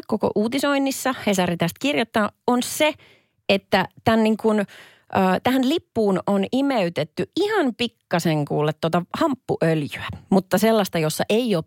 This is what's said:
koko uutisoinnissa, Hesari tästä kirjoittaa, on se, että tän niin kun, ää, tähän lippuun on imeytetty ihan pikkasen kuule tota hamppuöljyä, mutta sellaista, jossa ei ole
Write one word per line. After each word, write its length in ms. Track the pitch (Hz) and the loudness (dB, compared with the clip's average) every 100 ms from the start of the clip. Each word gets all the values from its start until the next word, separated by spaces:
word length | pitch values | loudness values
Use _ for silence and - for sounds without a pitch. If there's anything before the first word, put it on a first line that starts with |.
| - | -4
koko 240 | 220 254 | -2 -2
uutisoinnissa, 800 | - 220 277 285 277 269 269 254 269 - | 0 -2 0 0 0 0 -2 -4 -4 -2
Hesari 300 | 190 175 170 | 0 0 0
tästä 220 | 170 - | -2 -2
kirjoittaa, 500 | 269 285 226 226 208 _ - | -2 -2 -2 0 -2 _ -2
on 160 | 247 | 0
se, 320 | - - 311 302 - _ _ _ - | 0 0 0 0 -14 _ _ _ 0
että 400 | 196 - 196 175 - | 0 2 0 0 -2
tän 200 | - 226 | 0 2
niin 120 | 220 220 | 4 2
kun, 280 | 220 214 196 - - _ _ | 2 0 -2 -8 -20 _ _
ää, 280 | - 185 185 | 0 2 2
tähän 280 | 247 262 254 | 2 2 2
lippuun 520 | 339 - 226 208 190 - | -2 -4 -2 0 0 0
on 180 | 202 196 | 0 0
imeytetty 760 | 254 277 247 175 170 151 - - - | 0 0 0 -2 -2 -6 -6 -6 -2
ihan 380 | 403 427 277 | 0 2 0
pikkasen 680 | - 233 _ - 175 170 156 | -2 -6 _ -6 -2 0 -2
kuule 280 | 143 156 151 - | -2 -2 -2 -2
tota 220 | 165 170 175 - | -2 -2 -4 -2
hamppuöljyä, 880 | 320 262 - - 165 160 143 - - - - | -2 -2 -6 -2 0 0 -2 -8 -12 -12 0
mutta 280 | 190 190 - | 0 2 0
sellaista, 400 | 220 220 190 170 | 2 2 0 -2
jossa 260 | 156 - - | -2 -2 0
ei 280 | 214 247 | 0 0
ole 80 | 175 | -2